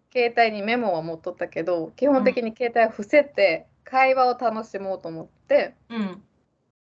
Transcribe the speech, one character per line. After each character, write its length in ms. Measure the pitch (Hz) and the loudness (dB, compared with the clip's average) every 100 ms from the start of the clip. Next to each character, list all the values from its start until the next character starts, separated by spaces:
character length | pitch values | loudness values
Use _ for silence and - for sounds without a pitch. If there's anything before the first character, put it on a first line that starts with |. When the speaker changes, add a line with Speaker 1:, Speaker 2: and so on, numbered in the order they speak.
| _ | _
Speaker 1:
携 200 | 254 233 233 | -2 0 2
帯 200 | 226 214 | 2 0
に 60 | |
メ 140 | 202 247 | -4 -2
モ 180 | 220 | -2
は 80 | 165 | -2
持 140 | 165 165 | -4 -8
っ 40 | |
と 120 | 180 | -10
っ 40 | 175 | -8
た 120 | 170 | -8
け 140 | - | -6
ど、 300 | 165 170 160 - | -4 -2 -4 -2
基 100 | 277 | 2
本 180 | 269 | 2
的 180 | 254 254 | 2 0
に 120 | 226 220 | -4 -4
携 160 | 240 | -2
帯 120 | 233 220 | 2 2
を 40 | |
伏 140 | 220 | 0
せ 200 | 208 196 | 0 2
て、 420 | 190 - 190 160 - _ | 2 2 2 2 -6 _
Speaker 2:
う 40 | - | -4
ん。 20 | |
Speaker 1:
会 240 | 262 262 | 2 2
話 220 | 262 254 247 | 4 2 2
を 20 | |
楽 260 | 240 220 | -2 -4
し 140 | 226 196 | -6 -8
も 180 | 196 185 | -8 -8
う 60 | |
と 60 | 170 | -8
思 160 | 165 | -12
っ 20 | - | -14
て。 480 | _ - 277 202 - - | _ 0 2 2 -6 -12
Speaker 2:
う 100 | 233 | -6
ん。 240 | 196 180 - _ _ _ _ _ _ | -6 -8 -20 _ _ _ _ _ _